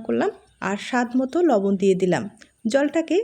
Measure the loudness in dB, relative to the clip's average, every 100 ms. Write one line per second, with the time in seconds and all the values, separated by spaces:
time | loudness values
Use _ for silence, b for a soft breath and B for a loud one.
0 | -2 -2 -2 -4 _ _ -6 -6 -4 -2
1 | 0 -2 -2 0 2 2 2 2 2 2
2 | 2 0 -2 B B _ -2 0 0 0
3 | 0 -2